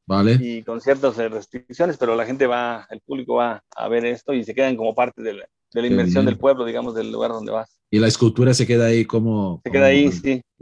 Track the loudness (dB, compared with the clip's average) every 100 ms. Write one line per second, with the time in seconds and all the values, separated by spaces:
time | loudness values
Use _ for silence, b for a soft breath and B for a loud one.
0 | -4 2 4 2 0 -6 -8 -4 0 2
1 | 0 0 -4 -6 -10 -14 -14 -2 -2 0
2 | 0 0 -2 0 0 0 -2 -6 -12 -18
3 | -10 -10 -4 0 0 -4 -12 -10 -4 -2
4 | -2 -4 -4 -6 -4 -2 0 0 -2 -2
5 | -2 -4 -10 -10 -14 _ _ -4 0 0
6 | 2 2 2 2 2 2 0 -4 -6 -6
7 | -6 -4 -4 -4 -6 -6 -8 _ _ 2
8 | 2 4 2 4 4 4 2 2 4 2
9 | 2 0 0 0 -2 -6 -2 4 6 6
10 | 4 2 -2 -4 -6 _